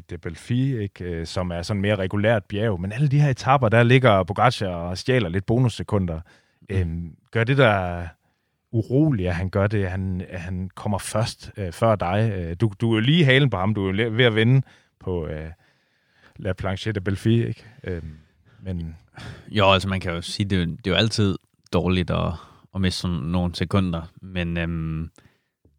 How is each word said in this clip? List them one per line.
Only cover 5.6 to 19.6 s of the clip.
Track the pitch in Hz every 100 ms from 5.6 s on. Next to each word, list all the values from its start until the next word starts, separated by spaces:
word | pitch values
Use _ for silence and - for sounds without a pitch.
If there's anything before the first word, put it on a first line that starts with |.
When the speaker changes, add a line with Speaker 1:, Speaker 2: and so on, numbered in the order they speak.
| 127 - 90 104 90 80 - _ _ _ -
Speaker 2:
Mm. | 95
Speaker 1:
Øhm, | 87 82 85 - _
gør | 113
det | 117 135
der | 127 98 90 87 87 - _ _ _ _ _
urolig, | 117 104 127 156 120 90
at |
han | 85 92
gør | 104 101
det, | 110
at | 95
han, | 95 95 90 92
at | 95
han | 87 92 92
kommer | - - 98
først, | - 107 110 - - -
øh, | 95
før | - 113 104
dig? | 85 98 113 95
Øh, | 85 85
du, | 113 98
du | 113
er |
jo | 110
lige | 117 165
halen | 143 131 143
på | 95
ham, | 92
du | 107
er | 98
jo |
le-, | 95 117 110
ved |
at | 127
vinde | 110 113 131 - _ _ _
på, | - 90 78
øh, | 78 80 90 _ _ _ _ _ _ _ -
La | 95
Planche | 92 95 95 -
de | 104
Belfi, | 98 98 113 117 113
ikke? | 113 - -
Øhm, | - 87 80 78 _ _ _ _
men | 95 90 82 82 _ - - - -
Speaker 3:
Jo, | 107